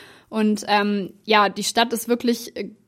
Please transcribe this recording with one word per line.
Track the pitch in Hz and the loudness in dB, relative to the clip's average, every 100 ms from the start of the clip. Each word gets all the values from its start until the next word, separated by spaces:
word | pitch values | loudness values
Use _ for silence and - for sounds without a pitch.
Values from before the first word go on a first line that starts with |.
| - - - | -20 -20 -8
Und, | 220 214 208 - | 0 0 0 0
ähm, | 208 208 202 190 - - | 0 2 -2 -6 -8 2
ja, | 214 202 | 4 4
die | 196 | 0
Stadt | 202 - 233 | -2 0 0
ist | 226 226 | -2 -2
wirklich, | 240 240 240 - - | 0 0 -2 -6 -10
äh, | 202 - | -12 -14